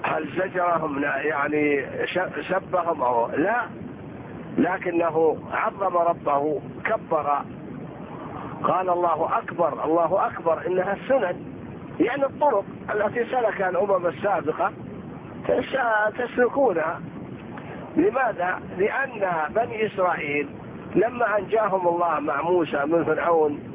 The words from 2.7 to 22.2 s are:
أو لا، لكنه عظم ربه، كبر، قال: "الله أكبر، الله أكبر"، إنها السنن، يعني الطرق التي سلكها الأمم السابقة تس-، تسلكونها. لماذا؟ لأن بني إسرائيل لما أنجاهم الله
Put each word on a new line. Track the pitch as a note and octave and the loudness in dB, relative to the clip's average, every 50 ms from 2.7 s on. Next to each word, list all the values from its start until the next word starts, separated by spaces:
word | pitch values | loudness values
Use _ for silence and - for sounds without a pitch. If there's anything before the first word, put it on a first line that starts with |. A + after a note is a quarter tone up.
| E3+ F3 E3 E3+ E3 D3 | 0 0 2 0 0 2
أو | B2+ B2 B2 A#2 A#2 - - | 2 2 4 4 2 2 2
لا، | B2+ D#3 G3 A3+ B3 A3 - - - - - - - - - - - - - - - - - - - | 2 2 2 2 0 -2 -4 -8 -12 -12 -12 -12 -12 -14 -14 -14 -14 -14 -12 -12 -12 -12 -4 2 2
لكنه | C#3 E3+ F#3 F#3+ - F3+ E3+ E3+ E3+ E3 D#3 D#3+ E3 D#3 C3+ - - - | 2 2 2 0 -2 0 2 2 2 4 4 4 4 4 4 0 -6 -6
عظم | - A#2+ F3 A3 - G3 G3+ F#3 F3+ | -4 -2 -2 -2 -2 0 -2 2 2
ربه، | F3 E3+ E3+ E3+ - D#3 D3+ C#3+ C#3+ C#3+ D#3 D3 C3+ - - - - - | 4 4 4 2 0 0 0 2 2 2 0 -2 -2 -4 -8 -12 -6 -2
كبر، | - A3 G#3+ - - E3 D3+ C#3+ C#3+ C#3+ C#3 - - - - - - - - - - - - - - - - - - - - - - - - | -2 -2 -2 0 0 0 0 2 2 0 0 -2 -6 -12 -12 -12 -12 -12 -12 -12 -12 -12 -12 -12 -12 -12 -12 -12 -10 -10 -10 -10 -10 -10 -2
قال: | - C#3 D#3 F3+ F#3 F#3 | 0 0 2 2 2 2
"الله | F3 E3+ F3 E3+ D#3+ D3+ E3 D#3 F#3+ A#3 | 2 2 2 2 2 2 0 0 0 -2
أكبر، | - - F#3 - E3+ D3+ B2+ A2+ A#2+ | -2 -4 0 0 0 0 0 -2 0
الله | D3 D#3+ E3+ E3 D#3 F3+ F#3+ - | 2 2 4 4 4 2 2 2
أكبر"، | A#3 - - E3 E3 D#3+ D3+ D3 | 0 -2 -2 0 0 0 0 0
إنها | E3+ F#3 F#3 F3+ G3 | 0 0 0 0 0
السنن، | G3+ - - - C4+ C4 G#3 F3 F3 - - - - - - - - - - - - - | -4 -4 0 2 2 2 2 0 -4 -6 -8 -12 -12 -12 -12 -12 -12 -12 -12 -12 0 0
يعني | D#4 A4 - C#4+ C#4 | 0 0 2 0 0
الطرق | C4+ - - D4+ D4 A3+ G3+ D4 - - - - - - | -2 0 2 2 4 4 2 0 -2 -12 -12 -8 -4 -2
التي | G#3 G3+ G#3 - A#3+ A#3 | 0 0 0 0 -2 -2
سلكها | - G#3+ B3+ A3+ G#3 - - F#3+ F#3 | 0 0 2 2 2 0 0 -2 0
الأمم | F3+ E3+ G3+ G3 G3 F3+ F3 | 2 0 2 4 2 2 2
السابقة | F3 D3+ - - G3+ G3 D#3+ D3 D3+ - - E3+ G3+ - - - - - - - - - - - - - - - - | 0 -2 0 0 0 0 2 0 -2 0 0 0 0 -2 -6 -12 -12 -12 -12 -12 -12 -14 -14 -14 -14 -14 -8 -2 0
تس-، | - B3 B3+ - - C4 B3 A#3 A3 G#3 G#3+ G#3+ G#3+ - | 0 0 0 0 -2 0 2 2 4 4 2 2 0 -2
تسلكونها. | B3 A#3 - A#3+ B3 A3+ - - C#4 A#3+ F3+ E3 D3+ D#3+ F3 - - - - - - - - - - - - - - - - - - - - | -4 -2 2 4 4 4 4 4 4 4 4 2 0 -2 -4 -6 -10 -10 -12 -12 -12 -12 -12 -12 -12 -12 -12 -12 -12 -12 -12 -12 -12 -2 2
لماذا؟ | - E3 G#3 A3 C4+ C4 A3+ F#3+ E3 F3 F3+ F3+ - - - - F3+ | 4 4 4 4 2 0 0 0 0 -2 -2 -2 -4 -8 -10 -2 0
لأن | F#3+ - - B3 C4+ C4 A#3+ G#3+ G3 F#3 E3+ D#3+ D3+ D3 | 0 0 2 0 -4 -4 -2 -2 -2 0 0 0 -2 0
بني | D3+ G#3 A#3+ A#3+ A#3 G#3+ A3 | 0 0 0 0 -2 -2 -2
إسرائيل | G3+ - F#3+ F#3 F3+ E3 D#3 D#3 D3 C#3+ D3+ D3 - - - - - - - - - - | -2 0 2 2 2 2 0 -2 -2 -2 -2 -2 -4 -8 -14 -14 -14 -14 -12 -12 0 2
لما | E3+ G#3 A#3+ B3 A#3+ A#3+ G#3 G#3 G#3+ | 2 2 2 2 0 0 2 2 0
أنجاهم | F#3+ - G#3 A3 G#3+ G3 F#3 F#3+ F3+ F3 | 0 2 2 2 4 4 2 2 2 2
الله | E3+ E3+ F3 E3+ D#3 D3 | 2 4 2 2 2 0